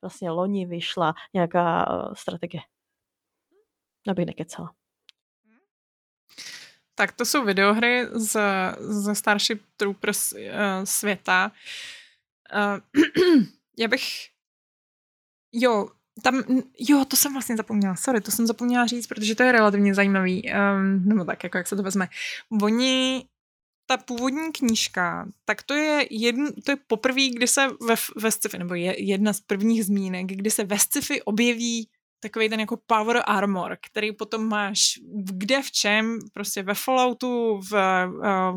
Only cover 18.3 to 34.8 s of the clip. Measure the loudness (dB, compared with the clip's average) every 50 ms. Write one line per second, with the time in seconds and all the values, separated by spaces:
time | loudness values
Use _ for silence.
18.3 | -2 0 0 0 0 0 0 0 2 2 2 0 0 -4 -6 -8 -6 -4 -2 -2
19.3 | 2 4 4 6 6 6 6 6 4 4 4 4 4 4 4 4 4 2 2 0
20.3 | 0 -2 -2 -2 0 2 2 2 2 2 2 2 2 2 4 4 2 2 2 0
21.3 | -4 -6 -6 -4 -4 -4 -4 -2 -4 -4 -4 -2 -2 -2 -2 -2 -6 -10 -10 -10
22.3 | -10 -12 -10 _ -2 0 2 2 2 2 2 2 2 2 2 0 -2 -4 -6 -12
23.3 | _ _ _ _ _ _ _ _ _ _ _ -4 -4 -4 -2 -6 -6 -2 -2 -2
24.3 | 0 -2 -4 -6 -4 0 0 0 2 0 -2 -4 -2 -2 -2 -2 -2 -6 -8 -12
25.3 | -16 _ _ -4 -4 -4 -2 -4 -2 0 0 2 2 0 0 -2 -2 0 0 0
26.3 | 2 0 -2 -4 -4 -6 -2 -2 -2 -2 -2 _ -4 0 0 0 2 2 0 0
27.3 | 2 0 0 2 2 2 2 0 0 -4 0 0 0 0 0 -6 -6 -2 -2 -2
28.3 | 0 0 -4 -6 -4 -6 -6 -4 -4 -2 -2 -2 -2 -2 0 0 2 2 2 2
29.3 | 2 0 -2 -4 -2 0 2 2 2 2 2 2 0 0 0 -2 -4 -6 -6 -6
30.3 | -6 -4 -2 -2 0 0 0 -2 0 0 0 0 0 -4 -2 -2 -4 -2 -2 -2
31.3 | 2 2 4 2 2 2 -2 -2 -2 -4 -6 -8 _ _ _ _ _ _ -14 -8
32.3 | -2 0 0 0 0 -2 -2 -4 -4 -8 0 0 2 2 4 2 2 2 2 2
33.3 | 2 2 2 2 0 -2 -2 -4 -6 -10 -12 -10 _ -4 -4 -4 -4 -6 -8 -6
34.3 | -4 -4 -2 -2 -2 -2 -2 -2 0 0